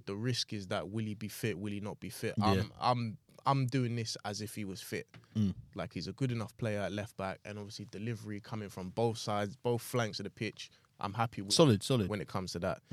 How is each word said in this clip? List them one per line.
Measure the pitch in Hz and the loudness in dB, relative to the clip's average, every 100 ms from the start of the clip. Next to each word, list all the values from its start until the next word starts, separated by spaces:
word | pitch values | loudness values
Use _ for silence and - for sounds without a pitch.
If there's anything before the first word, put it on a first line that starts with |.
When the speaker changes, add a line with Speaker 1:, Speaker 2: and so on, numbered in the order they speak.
| - | -6
Speaker 1:
the | 101 | -2
risk | 120 123 - | 0 0 -2
is | 107 95 | -4 -2
that | 104 80 | -2 -2
will | 107 110 | -2 -2
he | |
be | 104 107 | -4 -6
fit? | - 117 87 | -4 -2 -2
Will | 104 | -4
he | 101 | -4
not | 101 85 | -6 -8
be | 92 | -10
fit? | - 113 - | -4 -4 2
Speaker 2:
Yeah. | 104 | 4
Speaker 1:
I'm, | 98 101 - | 4 2 0
I'm, | 113 123 117 101 _ - - | 2 2 0 -6 _ -4 2
I'm | 139 127 | 4 4
doing | 135 123 117 | 2 2 0
this | 110 - 104 | -2 -4 -4
as | 104 | -4
if | 107 - | -6 -6
he | 101 | -6
was | 92 | -6
fit. | - 95 - - - 110 | -6 -6 -6 -14 -6 2
Speaker 2:
Mm. | 104 - - 98 | 2 0 -8 -8
Speaker 1:
Like, | 82 | -6
he's | - 87 | -6 -6
a | |
good | 95 135 | -2 -2
enough | 117 101 - | 0 -4 -4
player | 113 104 | -2 -2
at | 95 | -2
left | 101 98 - | -2 -6 -4
back, | 95 95 - | -6 -6 -8
and | 104 | -10
obviously | 101 - 104 | -10 -10 -10
delivery | 95 110 110 107 104 | -8 -6 -6 -6 -8
coming | 104 110 101 | -6 -6 -6
from | 92 92 | -6 -6
both | 92 117 113 | 2 2 2
sides, | - 104 104 - | -2 0 0 -2
both | 123 117 | 0 0
flanks | - 123 113 92 | 0 0 0 -2
of | 98 | -8
the | |
pitch. | - 110 - - _ _ - | -4 -6 -6 -14 _ _ -8
I'm | 101 | -4
happy | 101 117 - | 0 0 0
with | 98 | 2
Speaker 2:
Solid, | - 160 104 | 8 10 10
solid. | - 131 92 | 6 2 2
Speaker 1:
when | 101 | 0
it | 76 | -2
comes | 101 90 | -4 -4
to | 87 | -2
that. | 90 - - | -2 -2 -2